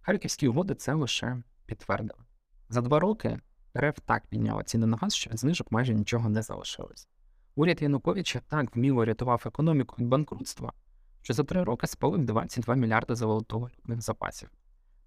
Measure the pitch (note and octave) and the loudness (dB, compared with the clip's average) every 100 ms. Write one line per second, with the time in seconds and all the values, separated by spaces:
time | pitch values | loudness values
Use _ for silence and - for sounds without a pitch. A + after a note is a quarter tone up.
0 | - G3+ - - C#3 B2 F#3+ - - D3 | 0 0 0 0 2 2 0 -2 -2 -2
1 | C3+ - A2+ B2 A#2+ _ - A2+ - G2 | 0 -2 -4 -6 -10 _ -14 -14 -4 -4
2 | G#2+ - - _ _ - - A#2 A#2+ D3 | -4 -10 -20 _ _ -20 -4 -2 4 4
3 | F3+ A3 A#2+ A#2 - _ - - C#3+ D3+ | 4 0 -2 -4 -10 _ -10 -2 -2 -2
4 | - A2+ - A2 A2 G#2+ - A2+ A2+ A#2 | -2 -2 0 -2 -2 -2 -2 0 2 2
5 | G3 - - A2+ C3+ F3 - A2 B2 G#2+ | 0 -2 -4 -2 0 0 0 0 2 2
6 | G#2 A#2 A2+ G#2+ A2 G1+ - - - - | 2 0 2 0 -2 -8 -10 -10 -12 -14
7 | - _ - _ _ - E3 - D3 C#3 | -20 _ -20 _ _ 0 2 2 2 2
8 | - F#3+ E3+ B2 - D3+ C3 A#2 C3 C3 | 2 0 -2 -4 -4 -2 -2 2 2 4
9 | A2+ G#2+ B2+ A#2+ - - D#3 D#3 B2 - | 2 0 0 0 -2 0 2 4 0 -2
10 | A#2+ C3 D3+ G2 - - A#2+ - _ - | 2 2 2 -6 -10 -10 -10 -12 _ -20
11 | - - - - C#3 F#3 F3+ - - - | -20 -20 -4 0 2 0 0 -2 -4 -2
12 | C3 F3+ B2+ A2 A#2 - A2+ B2+ A#2 A2 | 0 0 2 0 0 -6 0 2 4 2
13 | - A#2+ A2+ G#2+ A2+ A2+ B2 - - A#2 | 2 -2 0 0 -2 -6 -6 -10 -8 -6
14 | A2 A2 - - - - _ _ _ _ | -4 -6 -6 -8 -16 -20 _ _ _ _